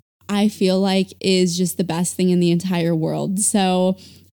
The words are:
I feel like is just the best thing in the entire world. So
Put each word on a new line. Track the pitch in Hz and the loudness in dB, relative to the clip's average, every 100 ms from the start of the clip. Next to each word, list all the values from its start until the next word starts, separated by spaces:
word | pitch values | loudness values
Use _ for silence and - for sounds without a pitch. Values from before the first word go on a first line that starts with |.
| _ _ - | _ _ -6
I | 202 208 | 0 0
feel | - 185 190 | 0 0 2
like | 196 190 190 - | 2 0 -2 -4
is | 190 185 185 175 | 0 2 2 0
just | 180 - | -2 -2
the | |
best | 180 165 175 - | -4 -2 -4 0
thing | 185 | 0
in | 175 | 2
the | 175 | 2
entire | 170 185 175 170 | 0 0 -2 0
world. | 160 160 156 151 190 | -2 -2 -4 -4 -2
So | 220 208 185 185 185 185 - - _ | 0 0 2 2 0 -2 -10 -20 _